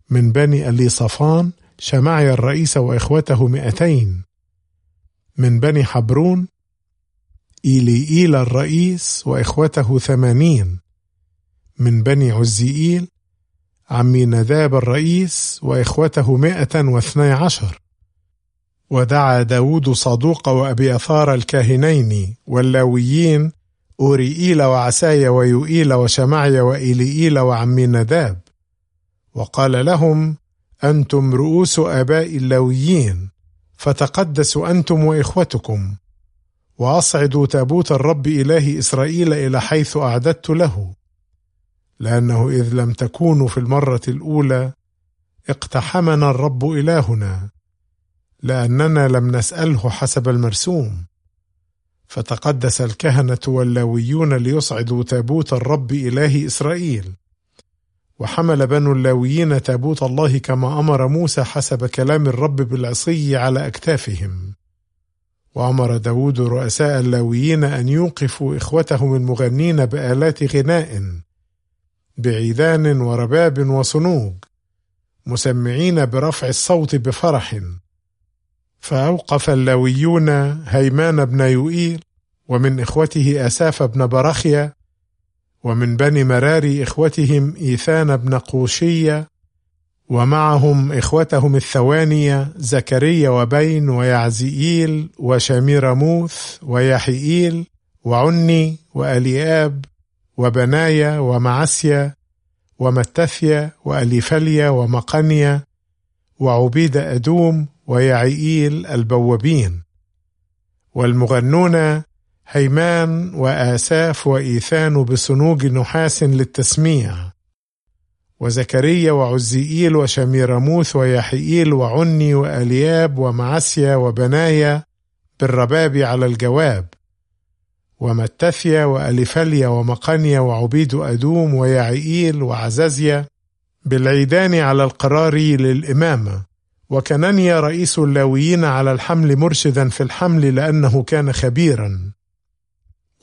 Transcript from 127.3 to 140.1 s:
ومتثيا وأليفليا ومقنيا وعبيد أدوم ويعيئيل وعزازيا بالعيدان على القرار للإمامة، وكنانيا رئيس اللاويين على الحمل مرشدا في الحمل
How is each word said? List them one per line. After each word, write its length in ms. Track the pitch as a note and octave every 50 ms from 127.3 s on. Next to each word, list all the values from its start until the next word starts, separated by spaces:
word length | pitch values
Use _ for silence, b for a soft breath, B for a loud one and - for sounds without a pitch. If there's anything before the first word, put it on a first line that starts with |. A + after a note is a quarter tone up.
| _ _ _ _ _ _ _ _ _ _ _ _ _ _
ومتثيا 880 | A#2+ A#2+ A#2 A#2 A2+ A2+ - - E3 F3 - - - E3 D#3 D#3 D3
وأليفليا 800 | C#3+ C3+ C3+ C#3+ B2+ B2 B2 B2 - - D#3+ E3 D#3+ D3+ C#3 B2+
ومقنيا 720 | B2 A#2+ A#2+ A#2 A#2+ B2 - - D#3+ D#3+ D#3 D#3 D3 C#3+ C3+
وعبيد 560 | B2+ B2 A2+ A2+ A#2+ A2+ C#3 D#3 D#3+ B2+ C#3
أدوم 580 | D3+ D3+ C3 A#2+ A#2 C3+ D3+ E3+ E3+ D#3+ D3+ C#3
ويعيئيل 920 | C3 B2+ B2+ C3 B2+ A#2 A#2 B2 C#3+ D3+ D#3 E3 F3 E3+ D#3+ D3+ D3 C3+
وعزازيا 800 | B2 A#2+ A2+ A2+ A#2 A2 C#3+ D#3+ D#3+ C3+ C#3 D3+ D3 C#3+ C#3+ D3 - _ _ _ _ _ _ _ _ _ _ -
بالعيدان 680 | C3+ C3 B2+ C3 C3+ C#3 C#3 C#3 C3 E3 F#3 F#3+ F#3 F3
على 280 | E3 D3 C3+ C3+ C#3 C#3
القرار 520 | B2+ - - C#3 C3 D3 D#3 D#3+ D#3+ D3+
للإمامة، 1120 | D#3 D#3 D3+ C#3+ C3 C3 C3 B2+ C#3+ D#3+ D3 B2+ C#3+ E3+ E3 C#3+ A#2 G#2+ G2 G2 G2 F#2+ - _ _ _ _ _ _ _ -
وكنانيا 720 | C3+ C3+ - - D3+ D3 E3+ G3 G3+ G3 F3+ F3 E3+ D#3+
رئيس 400 | D3 D3+ E3 F3 F3+ - - E3+
اللاويين 640 | D3+ C#3+ C#3 C#3 C3+ C3+ C3+ C3+ D3 E3+ F3 E3+ D#3+
على 260 | D3 C3 C3 C3+ C3+
الحمل 460 | C3 - - - F3 E3 D#3 D3 C#3
مرشدا 520 | C#3 D#3+ E3+ D3+ - - D3 B2 C#3+ C3+ B2+
في 140 | - - C3+
الحمل 520 | B2